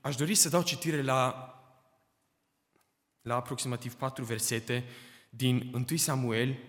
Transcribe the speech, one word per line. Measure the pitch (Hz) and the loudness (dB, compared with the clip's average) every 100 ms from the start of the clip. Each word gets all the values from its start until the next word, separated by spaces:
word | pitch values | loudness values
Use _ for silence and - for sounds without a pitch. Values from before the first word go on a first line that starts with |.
aș | 139 131 | -6 -2
dori | 151 | 2
să | 208 170 | 4 6
dau | 165 | 4
citire | 175 139 165 151 | 2 -2 0 0
la, | 135 131 131 - - - - _ _ _ _ _ _ _ _ _ _ _ _ _ _ _ | 2 4 2 0 -12 -18 -20 _ _ _ _ _ _ _ _ _ _ _ _ _ _ _
la | 117 | -4
aproximativ | 120 - 131 131 120 123 | -2 -2 -6 -4 -4 -8
patru | - 131 131 | -4 -6 -4
versete | 117 113 - 117 113 123 123 - - - _ | -4 -2 0 -2 0 -2 -2 -12 -20 -20 _
din | 120 127 123 123 | 0 2 4 0
întâi | 123 123 165 | -4 -2 0
Samuel | - 135 123 113 127 135 | 0 0 0 2 0 -2